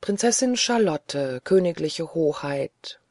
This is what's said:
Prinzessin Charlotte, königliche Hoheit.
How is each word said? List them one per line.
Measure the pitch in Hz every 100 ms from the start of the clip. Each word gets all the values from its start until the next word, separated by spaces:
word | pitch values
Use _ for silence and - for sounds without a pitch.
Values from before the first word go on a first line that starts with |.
Prinzessin | - 202 240 233 254 247
Charlotte, | - 240 208 151 _ 143 135 127
königliche | - 190 180 165 156 - 160
Hoheit. | 165 156 - 147 143 135 _ - - _